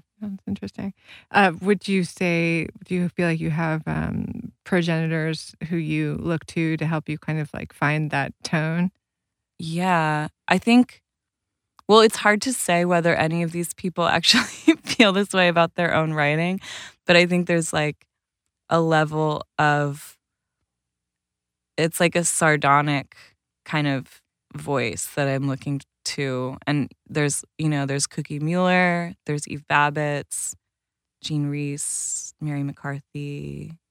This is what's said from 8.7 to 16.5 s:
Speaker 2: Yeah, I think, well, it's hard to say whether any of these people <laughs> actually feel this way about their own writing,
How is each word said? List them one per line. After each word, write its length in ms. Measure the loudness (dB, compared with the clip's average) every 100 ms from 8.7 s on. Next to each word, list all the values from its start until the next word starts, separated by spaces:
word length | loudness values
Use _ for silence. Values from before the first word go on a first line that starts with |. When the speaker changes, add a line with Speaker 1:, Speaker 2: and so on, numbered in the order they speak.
| 0 -2 -4 _ _ _ _ _ -14
Speaker 2:
Yeah, 680 | -8 -2 0 2 2 -2 -4 -6 -2
I 100 | 0
think, 440 | 4 4 4 -2 _ _ _ _ _ _ _ _ 4
well, 120 | 8
it's 160 | 8 6
hard 240 | 2 2
to 100 | 0
say 320 | -4 0 2 4
whether 280 | 2 4 2
any 280 | 2 0
of 80 | -2
these 220 | -4 -6
people 320 | -6 -6 -2 0
<laughs> 100 | 2
actually 580 | 4 2 2 0 2 2
feel 280 | 2 4 4
this 200 | 4 0
way 140 | 2 4
about 280 | 4 2 2
their 180 | 0 2
own 180 | 0
writing, 480 | 0 0 2 0